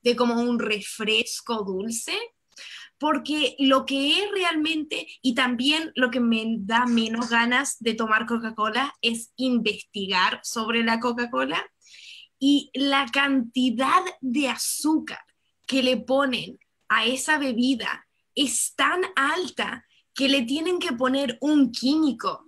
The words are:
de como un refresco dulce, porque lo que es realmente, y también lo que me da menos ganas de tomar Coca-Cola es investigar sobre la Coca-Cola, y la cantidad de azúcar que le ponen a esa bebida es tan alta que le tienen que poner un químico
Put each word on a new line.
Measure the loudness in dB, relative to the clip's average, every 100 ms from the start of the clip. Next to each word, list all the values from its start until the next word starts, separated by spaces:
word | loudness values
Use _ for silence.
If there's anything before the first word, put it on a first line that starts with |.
de | 0
como | 2 2 2
un | 0 0
refresco | -2 -4 -6 -6 -2 -2 -2 -8 -6 -6
dulce, | -4 -6 -6 -8 -6 -8 -8 _ _ -20 -18 -18 -20 _
porque | -2 0 -2 -2 -2 2
lo | 4 4
que | 2 -2 0 0
es | 0
realmente, | 0 0 0 0 -2 -4 -8 -10 -2
y | 0
también | 2 0 0 0 0 -2
lo | -2 0
que | 2
me | 2 2 0 -4
da | 0 0
menos | 2 2 0 -2 0
ganas | 2 4 2 0 -2
de | -4
tomar | -2 0 0
Coca-Cola | 0 -4 -4 -2 -2 0 -4 -4
es | -4 -4 -10 -4
investigar | 0 2 0 -4 -10 -8 -2 2 2 0
sobre | -6 -6 -2 0
la | 2 2
Coca-Cola, | 0 -2 -4 -2 -2 -4 -6 _ _ -20 -20 -20 -20 _
y | 4 4 2
la | -2 2 2 2
cantidad | 0 2 2 0 0 2 2 4 2 2 -6
de | -2 0 0
azúcar | -2 -4 -2 0 0 -2 -14 -16 _ _ _
que | -2 2
le | 2 0
ponen | 2 2 2 -2 -6 -14 _ _ _
a | 2
esa | 2 -2 0 0
bebida | 0 2 2 0 -2 -8 _ _ _
es | -2 -2 0 -4
tan | 0 2 2 0
alta | 0 0 0 -4 -4 -6 -6 _ _ _
que | -2 2
le | 2
tienen | 0 -2 0 -2
que | -2
poner | -2 0 0 -2 -2
un | 2 4 4
químico | 2 0 2 2 0 -4 -6